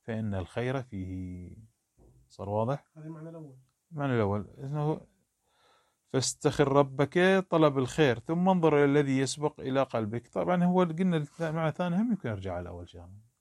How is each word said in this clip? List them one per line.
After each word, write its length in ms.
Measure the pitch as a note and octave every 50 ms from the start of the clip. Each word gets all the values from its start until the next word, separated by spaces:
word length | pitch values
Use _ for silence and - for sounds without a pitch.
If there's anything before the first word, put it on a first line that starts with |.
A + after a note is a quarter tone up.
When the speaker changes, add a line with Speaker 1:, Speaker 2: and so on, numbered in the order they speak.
Speaker 1:
فإن 340 | _ A#2+ A2+ A2 A2 G#2 G2
الخير 460 | F#2+ F2 - - A#2 A#2+ B2+ C3 C3+
فيه". 760 | B2 - G2+ F#2+ F#2+ F#2 F#2 F#2 F#2 F2+ F2+ F2+ F2+ F2 - A2 A2+ - _ _ _ _ _ _ _ _ _ _ _ _
صار 200 | _ - F#2+ G2+
واضح؟ 360 | G#2 G#2+ A2+ B2 C#3+ C#3+ _ _ _
Speaker 2:
هذا 80 | D#3 D#3
المعنى 240 | D#3+ E3 D#3 D#3+ E3
الأول. 260 | E3+ E3 D#3 C#3 C3 - _ _ _ _ _ _
Speaker 1:
المعنى 240 | E3 C#3+ B2 C3+ B2
الأول 320 | A#2 G#2 G2 G2+ G#2+ F#2+ - -
إنه 440 | C3 C#3 C3+ D3 D3+ D3 D3+ D#3 - - - _ _ _ _ _ _ _ _ _ _ _ _ _ _ _ _ _ _ _ _
فاستخر 640 | - C3 B2 - - - - D3 - - D3 C3+
ربك، 760 | C3+ C#3+ C#3+ C3+ C3+ C#3 C#3+ C#3 - F3 F3+ F#3+ F#3+ F#3+ F#3 -
طلب 280 | E3+ D#3+ D#3 D3 C3+
الخير، 420 | C3+ C3 B2+ - D#3 D#3 C3 A#2 A#2+
ثم 300 | - - E3 F3 F3+ F#3+
انظر 260 | F#3+ F3+ E3 D#3+ D3
إلى 100 | C#3+ C#3+
الذي 340 | C#3+ C#3 D3 C#3+ C3+ C3 C3+
يسبق 400 | C3+ B2+ - D3+ D3 D3 - -
إلى 240 | D3+ C3+ C3 C3+ C3
قلبك. 440 | - - A2+ A2 G#2 A2+ A#2 -
طبعا 360 | _ - F#3+ E3+ F3 F3+ F3+ F3
هو 200 | F3+ F3+ F#3 F3+
قلنا 420 | E3 D#3+ E3 F#3+ F#3 E3+ D#3 D3
الث-، 160 | - - -
المعنى 280 | E3 D#3 D#3 E3 D#3+ D3+
الثاني 260 | D3+ - F3+ F3 E3+
هم 160 | F#3+ A3+ B3+
يمكن 180 | G#3+ - - A#2+
يرجع 240 | G#2+ G2 F#2 F#2+ F2
على 160 | F2+ F2 E2+
أول 200 | F2 E2+ E2+ -
شيء. 120 | - F2 E2+ F2+ G2 G#2 A2+ _ _ _